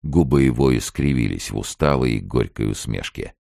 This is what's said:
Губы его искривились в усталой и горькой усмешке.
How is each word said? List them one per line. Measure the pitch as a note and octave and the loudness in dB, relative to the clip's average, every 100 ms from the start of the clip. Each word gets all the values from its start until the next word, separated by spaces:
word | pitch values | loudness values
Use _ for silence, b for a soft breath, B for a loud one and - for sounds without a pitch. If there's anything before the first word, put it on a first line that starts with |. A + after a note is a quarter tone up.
Губы | D2+ D#2 C#2+ C#2 | 2 2 4 4
его | C2+ A#1+ C2+ A#1+ | 4 4 2 2
искривились | - - C#2+ C2 G#1+ G1+ - | -2 -2 0 2 0 -4 -6
в | G1+ | -8
усталой | G1+ - D2+ C2+ B1+ | -8 -2 0 2 0
и | A1 | -2
горькой | G1+ B1 G1+ - G#1+ | -2 -2 -2 -2 -4
усмешке. | G1+ A#1+ G1+ - - - _ | -4 -6 -6 -8 -10 -12 _